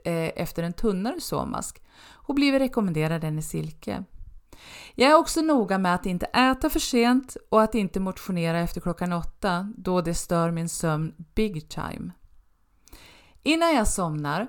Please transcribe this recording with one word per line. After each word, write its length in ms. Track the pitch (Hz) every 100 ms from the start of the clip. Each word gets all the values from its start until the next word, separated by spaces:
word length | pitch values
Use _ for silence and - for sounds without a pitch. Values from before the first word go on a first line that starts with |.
eh, 260 | - 165 160 -
efter 260 | - -
en 100 | 170
tunnare 480 | 170 226 185 220 339
sovmask 640 | - 143 - - - - - - -
och 220 | - -
blivit 260 | 277 285 269
rekommenderad 640 | 262 240 196 156 156 165
en 140 | 156 151
i 40 |
silke. 640 | 156 160 156 - - 202 190 - - - - - - - -
Jag 160 | - 254
är 60 | 311
också 240 | 320 339
noga 380 | 320 285 190 190
med 160 | 180
att 120 | 175 190
inte 200 | 180 -
äta 440 | - 262 262 311
för 100 | 320
sent 560 | - 240 233 254 - - -
och 120 | 214
att 120 | 220
inte 260 | 220 190 196
motionera 600 | 190 - - 175 165 165
efter 200 | 170 175
klockan 320 | 180 165 180
åtta, 600 | 175 - - 202 175 202 -
då 240 | 185 180
det 140 | 170
stör 360 | 165 - 170 170
min 180 | 170 165
sömn 460 | - 165 151 156 - 165
big 340 | - 220 156 156
time. 420 | - - - 180 - - - _ _ _ _ - - - - - -
Innan 320 | 269 330 339
jag 140 | 294 -
somnar 580 | - 170 151 147 160